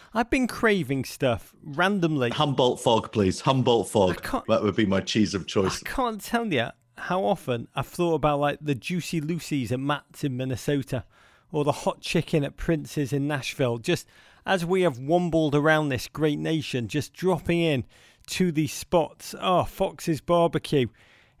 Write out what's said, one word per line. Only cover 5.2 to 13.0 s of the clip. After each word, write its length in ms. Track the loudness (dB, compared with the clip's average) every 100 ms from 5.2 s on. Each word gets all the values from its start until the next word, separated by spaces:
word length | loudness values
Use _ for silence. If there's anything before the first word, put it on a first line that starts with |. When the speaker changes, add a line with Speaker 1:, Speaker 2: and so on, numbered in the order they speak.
| 2
Speaker 2:
of 140 | 0 -2
choice. 340 | 0 0 -2
Speaker 1:
I 60 | -6
can't 320 | -2 -2 -4
tell 320 | -4 -4 -2
you 140 | -2 -2 -8 _ -12
how 280 | -4 -2 0
often 440 | -2 -2 -4 -4
I've 140 | -8 -6
thought 260 | -2 0
about, 260 | 2 2 2
like, 200 | 0 -2
the 140 | -4 -4
Juicy 440 | -4 -4 -4 -4
Lucy's 520 | -4 -6 -4 -4 -2
at 80 | -2
Matt's 440 | -2 -4 -6 -8
in 140 | -6 -4
Minnesota, 680 | -4 -4 -2 -2 -2 -6 -8 _ _ _ _
or 120 | -2 0
the 60 |
hot 260 | 0 -2 -4
chicken 460 | -2 -2 0 0 0
at 100 | -4
Prince's 560 | -2 -2 -2 -4